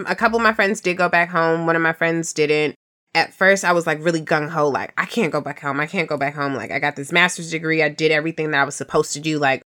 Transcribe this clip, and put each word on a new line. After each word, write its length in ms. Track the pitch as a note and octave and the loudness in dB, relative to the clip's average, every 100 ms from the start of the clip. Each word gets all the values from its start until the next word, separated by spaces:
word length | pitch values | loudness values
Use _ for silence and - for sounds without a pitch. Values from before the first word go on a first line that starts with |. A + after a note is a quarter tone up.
| F#3 | -2
a 60 | F#3 | 0
couple 220 | A3+ A3+ | 2 4
of 60 | |
my 100 | A3+ | 2
friends 260 | A3 G3+ G3+ | 2 0 0
did 160 | - F3 | -2 0
go 140 | F3+ | 2
back 200 | F3 E3+ | 2 2
home. 360 | F3+ E3 E3 E3 | 2 2 2 2
One 80 | E3 | 2
of 60 | |
my 120 | E3 | 2
friends 380 | D#3+ E3 E3 D#3+ | 0 0 0 -4
didn't. 440 | - D3+ D3+ D3+ - _ _ _ E3 | -2 0 2 0 -4 _ _ _ -2
At 180 | - | -2
first, 320 | - F#3+ G3 F3+ | 2 4 4 4
I 80 | |
was, 140 | F3 E3 | 2 2
like, 160 | D3+ | 0
really 180 | D#3 E3 | 0 -2
gung-ho, 460 | D#3 D#3 D3 E3 D3 | 0 0 0 0 2
like, 260 | A#2+ G2 - | 0 -4 -4
"I 100 | F3+ | -4
can't 260 | - F#3 | 0 0
go 100 | D3+ | -2
back 180 | C#3+ D3 | -6 -8
home. 200 | D3 C#3 | -6 -4
I 80 | D3+ | -2
can't 200 | G3 D#3+ | -2 -2
go 80 | D3 | -2
back 200 | C#3 D3 | -2 -2
home. 180 | C#3+ | -4
Like, 160 | C3+ G#2 | -4 -6
I 80 | C#3+ | -4
got 180 | D3 C#3+ | -4 -4
this 160 | C#3 | -4
master's 380 | F3 F3 - E3 | 2 2 0 -8
degree. 320 | D#3+ D#3+ D#3+ | -6 -2 0
I 80 | D3+ | 0
did 220 | D3 D#3 | 2 2
everything 400 | D#3 D#3 D#3+ D#3 | 2 0 -4 -2
that 100 | D3 | 0
I 40 | C#3 | 0
was 100 | - | -2
supposed 380 | C3+ D#3+ D#3 | -2 0 0
to 60 | D3 | -4
do. 200 | D#3 D3+ | -4 0
Like, 240 | C#3 C3+ _ | 2 0 _